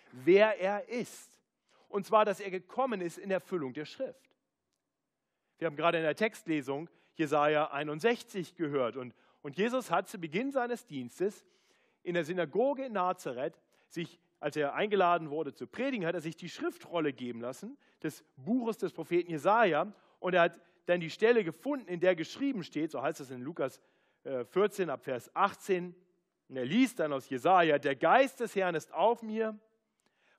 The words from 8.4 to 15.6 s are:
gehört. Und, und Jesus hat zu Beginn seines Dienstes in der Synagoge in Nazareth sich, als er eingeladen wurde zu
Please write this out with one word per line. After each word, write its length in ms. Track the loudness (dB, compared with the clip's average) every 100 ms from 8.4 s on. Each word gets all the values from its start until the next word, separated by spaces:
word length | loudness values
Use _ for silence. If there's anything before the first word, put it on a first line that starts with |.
| -8 -6
gehört. 420 | -2 0 0 -2
Und, 160 | -12 -14 _ _
und 160 | -12 -2
Jesus 340 | 0 0 0
hat 160 | 0 -2
zu 100 | -8
Beginn 340 | -6 -4 -2
seines 340 | 0 -2 -4 -8
Dienstes 600 | -10 -10 -2 -4 -4 _ _ _ _ _ _
in 120 | -6
der 100 | -4
Synagoge 640 | -2 -2 -2 0 0 0 -4
in 80 |
Nazareth 680 | -2 0 -2 -6 -4 -6 -6 _ _ _
sich, 320 | -10 -10 -10 _ -8
als 160 | -6 -2
er 180 | -2
eingeladen 560 | -2 0 4 4 2 0
wurde 240 | -6 -6
zu 140 | -8